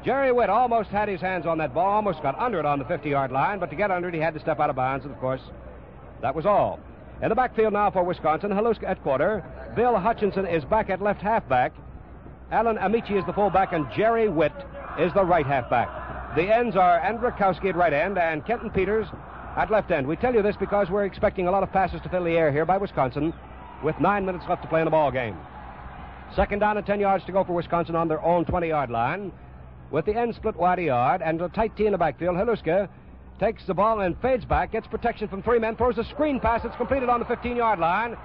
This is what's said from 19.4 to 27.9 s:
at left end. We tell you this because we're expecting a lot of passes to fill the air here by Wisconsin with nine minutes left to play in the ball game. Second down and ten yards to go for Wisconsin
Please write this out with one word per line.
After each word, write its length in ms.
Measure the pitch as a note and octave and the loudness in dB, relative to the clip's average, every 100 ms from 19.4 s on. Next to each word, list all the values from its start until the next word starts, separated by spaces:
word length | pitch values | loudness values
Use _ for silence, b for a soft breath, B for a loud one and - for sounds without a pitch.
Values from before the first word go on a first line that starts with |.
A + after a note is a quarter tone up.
| - - | -8 -2
at 120 | F3 | 2
left 220 | G#3 - | 2 2
end. 160 | E3 C3+ | 0 0
We 80 | |
tell 180 | D#3+ B3 | 0 2
you 100 | A#3 | 2
this 120 | G3+ - | 2 0
because 320 | F#3+ G3+ F#3+ | 0 0 2
we're 160 | G3+ | 0
expecting 440 | G3+ - G#3 F#3+ F3+ | -2 0 -2 0 0
a 20 | |
lot 140 | G3 | 2
of 80 | F#3+ | 2
passes 280 | G3 F3+ E3+ | 0 0 -2
to 60 | D3 | -4
fill 140 | F3+ | -2
the 140 | E3+ E3+ | 0 4
air 160 | D#3+ | 4
here 120 | C#3 | 2
by 120 | E3 F#3+ | 2 0
Wisconsin 560 | G3+ - C3 C#3+ D#3 - - - - - | 0 0 0 0 -2 -4 -16 -18 -16 -4
with 160 | D3 D3+ | -4 2
nine 260 | F3+ G3+ | 2 2
minutes 200 | F#3+ F3+ E3 | -2 -4 -4
left 140 | F3 | -4
to 60 | C#3+ | 0
play 120 | D#3+ | 0
in 40 | |
the 80 | D#3+ | 4
ball 180 | D#3 C#3+ | 4 4
game. 260 | B2+ A#2 E2+ - - - - - - - - - - | 0 -4 -6 -14 -16 -16 -14 -16 -14 -16 -16 -6 -2
Second 240 | G3 G3+ | 0 2
down 160 | G#3 G#3 | 0 0
and 100 | G3 | -2
ten 140 | G3+ | 0
yards 240 | G3 F#3+ | 2 2
to 80 | E3 | 2
go 100 | F#3+ | 0
for 100 | F3 | 0
Wisconsin 440 | F3 - E3+ E3 | -2 0 0 0